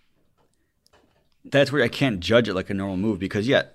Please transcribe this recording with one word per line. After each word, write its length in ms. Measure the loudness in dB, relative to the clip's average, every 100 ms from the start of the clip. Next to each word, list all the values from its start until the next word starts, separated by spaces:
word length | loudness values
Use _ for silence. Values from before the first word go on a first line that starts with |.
| _ _ _ _ _ _ _ _ _ _ _ _ _ _
that's 280 | -2 0 2
where 100 | 2
I 60 | 0
can't 320 | 0 -2 -2
judge 280 | 2 2 2
it 60 |
like 160 | -2 -4
a 40 |
normal 220 | -4 -4 -2
movie 220 | -2 -2
because, 300 | -2 -2 2
yeah, 140 | 2 0